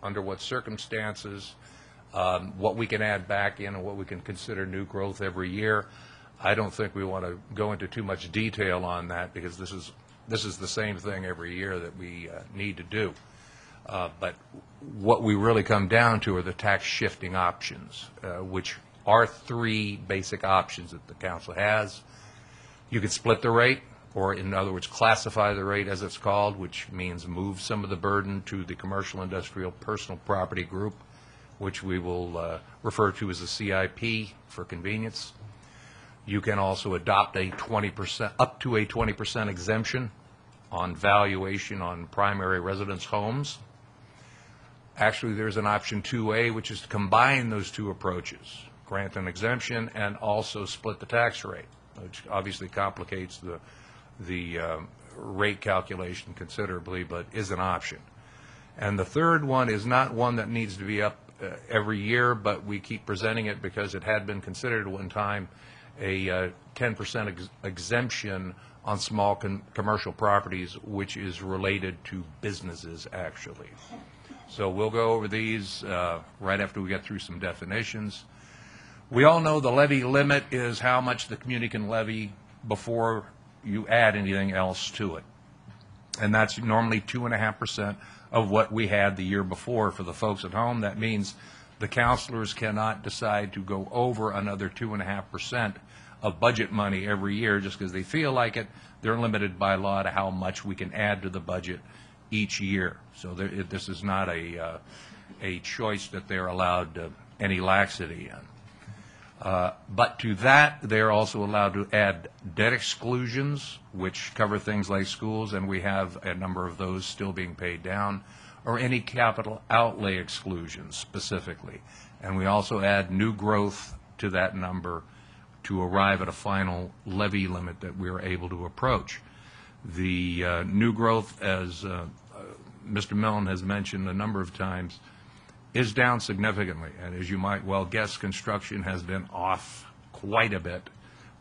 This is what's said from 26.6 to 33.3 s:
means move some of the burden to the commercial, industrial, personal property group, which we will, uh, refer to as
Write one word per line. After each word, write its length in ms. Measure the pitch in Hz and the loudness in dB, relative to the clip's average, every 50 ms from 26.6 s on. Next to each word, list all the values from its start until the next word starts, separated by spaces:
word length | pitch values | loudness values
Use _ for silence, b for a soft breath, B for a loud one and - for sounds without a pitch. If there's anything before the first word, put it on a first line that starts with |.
| 92 85 - - - - | -6 -8 -8 -10 -12 -10
means 360 | 95 92 92 90 87 87 85 90 | -6 -6 -4 -4 -6 -6 -8 -8
move 340 | 87 87 95 101 95 92 | -4 -4 -4 -4 -4 -6
some 220 | - - 113 104 101 | -4 -4 -4 -2 -2
of 80 | 95 | -4
the 40 | 98 | -4
burden 460 | 87 85 101 101 101 98 98 98 98 95 - | -2 0 0 2 2 0 0 -4 -6 -6 -6
to 160 | - 98 90 | -6 -6 -6
the 100 | 82 90 | -6 -8
commercial, 480 | - - 92 98 98 95 - - 98 | -8 -6 -4 -2 -2 -4 -4 -6 -6
industrial, 480 | 92 92 92 92 87 - - 98 92 90 | -6 -4 -4 -4 -6 -6 -8 -6 -6 -6
personal 500 | 90 - - - 107 101 - - 95 85 - | -8 -8 -6 -6 -4 -4 -4 -8 -10 -8 -2
property 380 | - 104 98 92 90 - 92 87 | 0 0 0 0 -2 -2 -4 -6
group, 320 | 82 95 92 104 107 - - - B B B B B B B B B B B | -6 -4 -4 -4 -4 -6 -10 -18 B B B B B B B B B B B
which 240 | 101 95 92 - - | -6 -6 -6 -4 -4
we 160 | 95 92 92 | -2 -2 -2
will, 360 | 87 90 90 90 87 87 85 | -2 -2 -4 -4 -4 -4 -4
uh, 220 | 85 85 85 82 80 B B B B | -4 -4 -4 -6 -8 B B B B
refer 300 | - 117 - - 107 101 | -6 -2 2 4 4 4
to 180 | 95 - 113 | 4 0 -4
as 120 | 98 | -4